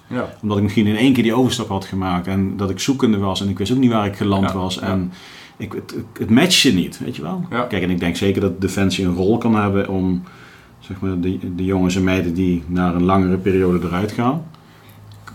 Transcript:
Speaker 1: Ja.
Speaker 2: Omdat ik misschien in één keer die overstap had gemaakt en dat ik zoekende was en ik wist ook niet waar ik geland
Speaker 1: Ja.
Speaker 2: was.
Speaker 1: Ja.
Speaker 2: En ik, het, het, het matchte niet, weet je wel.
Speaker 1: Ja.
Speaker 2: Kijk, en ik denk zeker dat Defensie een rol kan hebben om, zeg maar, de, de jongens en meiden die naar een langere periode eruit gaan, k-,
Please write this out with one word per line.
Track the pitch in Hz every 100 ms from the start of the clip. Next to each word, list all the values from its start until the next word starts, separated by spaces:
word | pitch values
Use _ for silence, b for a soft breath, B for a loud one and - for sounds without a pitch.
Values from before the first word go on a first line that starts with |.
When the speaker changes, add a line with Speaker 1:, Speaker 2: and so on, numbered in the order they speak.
| -
Speaker 1:
Ja. | 123 - -
Speaker 2:
Omdat | 104 101
ik |
misschien | 101 117 104
in | 107
één | 135
keer | 120
die | 113 120
overstap | 123 - 107
had | 98 -
gemaakt | 95 92 90 90
en | 95 98 98
dat | 98
ik | 95
zoekende | - 135 123 101
was | 98 92
en | 98
ik | 92
wist | 104
ook | 131
niet | 123
waar | 113 101
ik | 101
geland | 104 98 98
Speaker 1:
Ja. | 92
Speaker 2:
was. | 92 -
Speaker 1:
Ja. |
Speaker 2:
En | 98 95 90 B B B B -
ik, | 98
het, | - -
het, | 143 - -
het | -
matchte | 117 185 - 135
niet, | 92 76 -
weet | 135 -
je |
wel. | 78 131 175
Speaker 1:
Ja. | 117
Speaker 2:
Kijk, | - 98
en | 90
ik | 90
denk | 87 85
zeker | 98 95
dat | 95 87
Defensie | 95 101 95 92 90
een | 87
rol | 95 117
kan | 117 107
hebben | 101 98 -
om, | 95 92 90 B B B B B B
zeg | - 95
maar, | 95 92
de, | 92 95 98 90
de | 92
jongens | 95 90 95
en |
meiden | 92 92 87
die | 85 92 87 80
naar | 90 90 87
een |
langere | 90 98 92 92
periode | 98 92 92 90 85
eruit | 87 104
gaan, | 123 120 160 - B B B B B B B
k-, | -